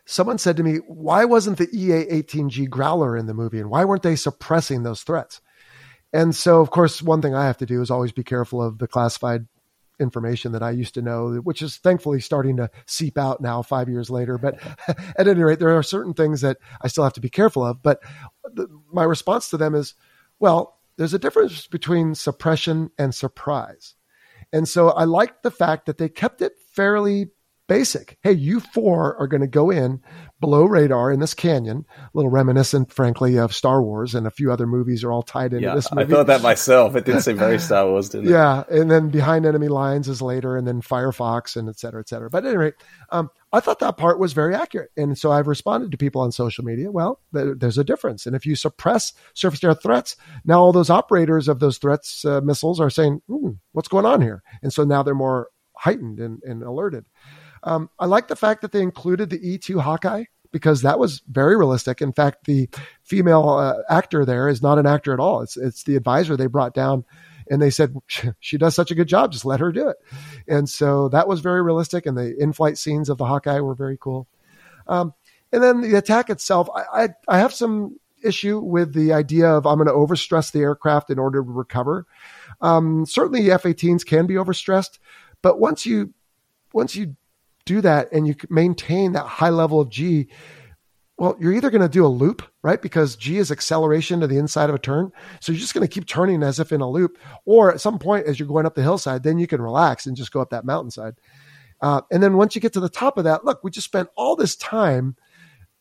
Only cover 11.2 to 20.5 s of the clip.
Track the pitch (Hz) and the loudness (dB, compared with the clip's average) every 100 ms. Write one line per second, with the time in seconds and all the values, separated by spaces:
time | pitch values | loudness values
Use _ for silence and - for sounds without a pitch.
11.2 | 117 120 170 - 156 - 180 180 147 139 | -4 -6 -6 -8 -10 -2 0 2 0 -4
12.2 | - 147 135 127 117 - - - 156 143 | -2 -2 0 -2 -4 -10 -12 -6 -4 -2
13.2 | 135 127 123 120 117 131 123 120 117 123 | -4 -4 -6 -6 -4 -4 -4 -6 -6 -6
14.2 | 123 123 135 - 165 147 - 165 185 - | -4 -4 -6 -8 -14 -14 -8 -8 -6 2
15.2 | 196 180 160 156 160 165 143 196 220 165 | 4 4 4 4 4 2 0 -6 -6 -2
16.2 | 156 147 135 131 - 127 123 - 139 - | 0 0 -2 -4 -10 -8 -6 0 -2 -2
17.2 | 120 - 214 - 120 127 156 139 - 147 | -6 2 2 2 -4 0 0 0 -2 -20
18.2 | 143 _ - 247 180 151 _ 175 160 160 | -20 _ -16 -10 -10 -12 _ 0 0 0
19.2 | - 233 - 160 156 151 139 _ _ _ | -2 -2 -2 -2 0 -2 -4 _ _ _
20.2 | _ - 202 | _ 0 2